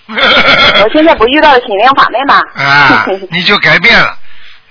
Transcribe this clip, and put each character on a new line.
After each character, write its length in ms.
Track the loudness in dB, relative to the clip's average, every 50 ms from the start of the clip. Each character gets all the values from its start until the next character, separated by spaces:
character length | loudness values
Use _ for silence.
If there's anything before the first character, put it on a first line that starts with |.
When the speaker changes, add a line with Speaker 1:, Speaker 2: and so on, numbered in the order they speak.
| _
Speaker 1:
<laughs> 40 | -12
Speaker 2:
我 800 | -6 -2 0 0 0 0 0 0 0 0 0 0 0 0 0 0
现 140 | 2 2 2
在 100 | 2 2
不 100 | 2 0 0
遇 120 | 2 2
到 140 | 2 4 4 2
心 100 | 0 -2 -2 0
灵 100 | 2 2 2
法 140 | 2 0 0
门 180 | -2 -2 -2 0
吗？ 140 | 0 0 0 -2 -6 -4
Speaker 1:
啊， 440 | -2 0 2 2 2 2 2 0 0 -2 -6 -8 -8 -8
你 100 | -8 -6 -2
就 140 | -2 -2 0
改 200 | 0 0 0 0
变 180 | 0 2 2 2
了， 180 | 0 0 -4 -8 -10 -12 -12 -14 -16 -18 -20 -20 _ _